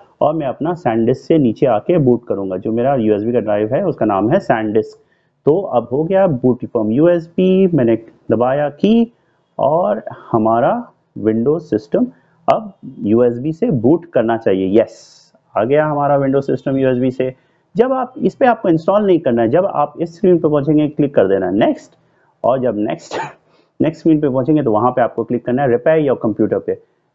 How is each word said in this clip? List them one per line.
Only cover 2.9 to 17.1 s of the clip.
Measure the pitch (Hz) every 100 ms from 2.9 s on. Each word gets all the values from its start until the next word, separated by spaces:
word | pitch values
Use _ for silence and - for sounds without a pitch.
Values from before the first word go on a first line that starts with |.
यूएसबी | 143 107 104 107
का | 120
drive | 104 107 107
है, | 135
उसका | 190 - 110
नाम | 98 104
है | 175
SanDisk। | - 117 110 107 107 - _ _ _ _ -
तो | 165
अब | - 120 117
हो | 135
गया | 165 190 196
boot | 131 127 120 110
from | 117 107
U | 117 165
S | 175 165 -
B, | 185 190 190
मैंने | 165 - - - _ -
दबाया | 110 123 143 147
की | 143 196 226 233 _ _ _ _ -
और | 123 160 196 214 - 127 -
हमारा | 113 110 113 139 233 - _ _ -
Windows | 104 110 123 160
system | 165 107 - 185 247 - _ _ -
अब | 185 214 - - 135
यूएसबी | 101 110 123 117 143
से | 160 254
boot | 151 110 170 170
करना | - 113 113
चाहिए। | - 95 95 101
यस, | 107 - - - _ _ _ 95
आ |
गया | 110 143 151
हमारा | 147 143 143
Windows | 139 139 139
system | 131 - 135
USB | 131 127 131